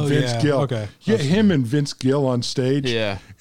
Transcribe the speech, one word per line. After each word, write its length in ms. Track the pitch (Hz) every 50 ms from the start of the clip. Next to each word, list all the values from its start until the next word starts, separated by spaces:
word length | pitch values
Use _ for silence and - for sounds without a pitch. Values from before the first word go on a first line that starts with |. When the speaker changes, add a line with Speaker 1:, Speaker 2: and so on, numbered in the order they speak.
Speaker 1:
Oh, 40 | - -
Speaker 2:
Vince 240 | - - - 123 120
Speaker 1:
yeah. 80 | 117
Speaker 2:
Gill. 200 | 151 147 143 135
Speaker 1:
Okay. 260 | 143 127 127 110 107 104 - _
Speaker 2:
You 120 | - - 220
get 40 | 214
Speaker 1:
That's 120 | 151 135
Speaker 2:
him 180 | 170 208 226 202
Speaker 1:
cool. 80 | 180
Speaker 2:
and 120 | 139 127 113
Vince 260 | 127 147 143 143 -
Gill 320 | - - 127 135 147 143
on 160 | 131 123 120
stage. 480 | 117 - - - 127 127 135 143 131 127
Speaker 3:
Yeah. 300 | 117 113 110 104 101 95 - - - -